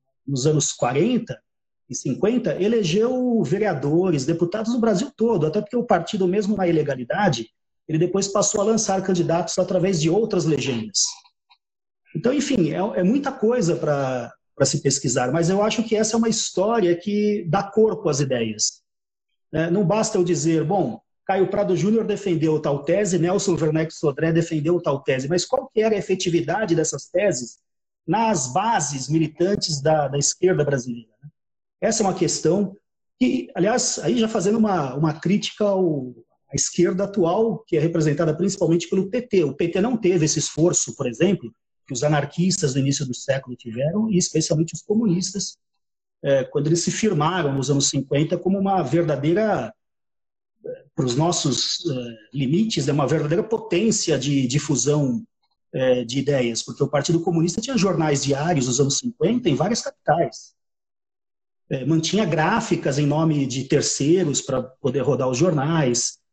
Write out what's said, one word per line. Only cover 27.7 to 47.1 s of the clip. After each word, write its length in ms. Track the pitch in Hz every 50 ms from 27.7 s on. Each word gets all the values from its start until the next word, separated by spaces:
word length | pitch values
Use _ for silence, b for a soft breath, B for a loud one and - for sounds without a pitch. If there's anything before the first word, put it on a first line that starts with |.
| _ _ _ _ _ _ _
nas 460 | 160 180 220 226 220 208 151 131 -
bases 560 | - 190 208 233 233 196 147 - 147 131 127 139
militantes 720 | 156 160 160 - - - 170 190 208 196 - 170 151 139
da, 260 | 139 156 156 151 143 135
da 100 | 139 143
esquerda 460 | 139 - - - 175 185 180 156 143
brasileira, 480 | 143 139 127 127 123 117 117 113 _ _ _
né? 60 | - 151 - _ _ _ _ _ _ _ _ _
Essa 240 | - 220 220 - 214
é 20 |
uma 80 | 190 175
questão 640 | - 175 147 - - - 156 175 208 202 185 - - _ _ _ _ _ _ _ -
que, 320 | 254 240 262 254 - - -
aliás, 420 | 190 175 214 247 240 - - - -
aí 180 | - - 240
já 120 | 240 220 220
fazendo 280 | - 208 170 202 220
uma, 380 | 233 214 208 190 165 139 131 127
uma 240 | 147 160 156 151 -
crítica 460 | - 165 202 208 - - - - 208
ao, 500 | 202 196 190 190 165 151 139 127 123 120 - - _ _ _ _ _
à 60 | 143
esquerda 480 | 135 - - - - 170 202 190 180
atual, 560 | 202 196 - 208 170 165 180 220 226 233 180 - -
que 100 | - 175
é 40 | 151
representada 560 | 151 170 - 165 147 151 143 - 170 156 151
principalmente 520 | 165 185 196 - - 180 160 165 170 - -
pelo 220 | 190 190 185 -
P 100 | - 247
T. 220 | 247 - 208 185
O 140 | 156 135 -
P 100 | - 160
T 140 | 170 - 185
não 160 | 202 254 254
teve 280 | - - 175 190 165 156
esse 140 | 147 - 151
esforço, 560 | - - - 147 160 175 - - - 127 113
por 140 | - 127 123
exemplo, 440 | 113 - 170 202 196 - 123 110 - _ _ _ _ _ _
que 80 | -
os 120 | 131 117 147
anarquistas 720 | 151 156 143 139 - - 170 175 190 165 - 156 139 127
do 40 | 139
início 260 | 131 139 139 - 143
do 80 | 127
século 440 | 120 - - - 131 135 - 127 123
tiveram, 520 | - - 120 110 123 139 156 180 214 220 220
e 80 | 190
especialmente 580 | 180 180 - - 156 156 - 165 151 165 - -
os 80 | -
comunistas, 760 | - - 208 226 240 196 165 185 185 - - 202 - - - _ _ _ _ _ _ _ _ _ _ _ _ _
é, 220 | - 143 139 135 123
quando 240 | - - 147 143 156
eles 140 | 170 170
se 100 | - 180
firmaram 600 | - - 220 214